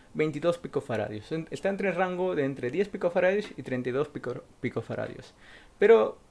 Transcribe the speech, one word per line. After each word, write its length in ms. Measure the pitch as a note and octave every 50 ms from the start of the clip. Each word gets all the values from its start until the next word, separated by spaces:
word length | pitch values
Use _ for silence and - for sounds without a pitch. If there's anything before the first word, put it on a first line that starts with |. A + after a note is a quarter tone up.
| - - -
veintidós 440 | D#3 D3+ D#3 D3+ D3+ D#3 F3 E3+ E3+
picofaradios. 720 | - C3+ - C3+ - - A#2+ G#2+ G#2 - G#2+ G#2+ G#2 -
En-, 140 | D#3+ E3 D#3+ -
está 180 | - - - F#3+
entre 200 | G3 F#3+ G3 G3
el 80 | E3+
rango 380 | F3 F#3+ F3+ F3+ F3 F#3 F#3 F#3
de 100 | D#3 C3+
entre 260 | C3+ C#3 B2+ D#3+ E3
diez 180 | E3 F3+ G3+ G3
picofaradios 640 | - G3+ - F3 F3 F#3 F3+ F#3 F#3+ G#3 G3+ - -
y 60 | -
treinta 280 | B2+ C3 B2+ B2+ B2 B2+
y 20 |
dos 160 | B2 C3+ D3+ D3+
pico-, 360 | - B2 - B2+ - - - - - -
picofaradios. 720 | - A#2+ - A#2 A2 - A2+ G#2+ A2 - - - - - - - - - - - - - - -
Pero 400 | G3 G#3 A3+ A3 G#3+ - - - - -